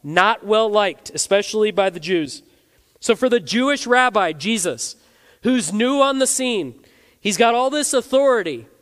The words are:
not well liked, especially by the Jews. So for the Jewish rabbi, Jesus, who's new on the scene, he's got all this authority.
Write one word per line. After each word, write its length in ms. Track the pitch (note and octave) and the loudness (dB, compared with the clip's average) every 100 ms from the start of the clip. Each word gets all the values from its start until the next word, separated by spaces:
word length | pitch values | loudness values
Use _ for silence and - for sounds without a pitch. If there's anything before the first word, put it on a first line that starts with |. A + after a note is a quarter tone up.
not 400 | D3 E3+ G3 A3 | -2 2 2 0
well 240 | G3 G#3+ A3 | 0 0 2
liked, 420 | G#3 G3+ D3+ - | 2 0 -4 -12
especially 580 | D#3 - G3 G3+ G#3+ G#3+ | -10 0 0 0 -2 0
by 180 | F#3+ G3 | 2 -2
the 80 | F3 | -2
Jews. 440 | D#3 F3+ D3 - _ _ _ _ _ _ | -4 -2 -2 -10 _ _ _ _ _ _
So 160 | - G#3+ | -2 0
for 120 | B3+ | 2
the 120 | A#3 | 0
Jewish 460 | D3 G#3 C4+ C#4 A#3 | 0 -2 0 -2 2
rabbi, 440 | B3 B3+ G3+ F3+ | 2 2 2 -2
Jesus, 640 | D#3 E3+ A3+ F3 A#2 - - _ _ _ _ | -2 -4 -2 -2 -6 -10 -12 _ _ _ _
who's 300 | A#3+ B3+ D#3 | 0 0 0
new 280 | G#3 B3 C#4 | 0 0 2
on 200 | C4+ C4+ | 2 2
the 80 | C4 | 0
scene, 460 | - B3+ A3 C#3 A2+ _ _ _ _ | 0 -2 -2 -4 -10 _ _ _ _
he's 180 | G3+ G3+ | -6 2
got 160 | A3+ | 2
all 160 | A#3 C4 | 4 0
this 220 | D4 C#4+ | -2 -2
authority. 760 | C4+ - C4 C#4 A#3+ E3+ A#2+ A2+ _ | -2 0 2 4 2 -2 -8 -12 _